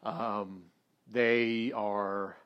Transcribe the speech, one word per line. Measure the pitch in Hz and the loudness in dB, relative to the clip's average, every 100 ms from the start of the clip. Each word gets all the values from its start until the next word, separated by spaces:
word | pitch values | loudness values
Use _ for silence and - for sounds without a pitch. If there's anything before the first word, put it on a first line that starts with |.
Um, | 110 - 113 104 95 92 87 _ _ _ - | -8 -4 -2 -2 -4 -10 -18 _ _ _ -4
they | 113 117 117 117 113 117 | 2 4 4 4 0 -2
are | 117 104 101 98 98 98 - | -2 -2 0 -2 -2 -6 -10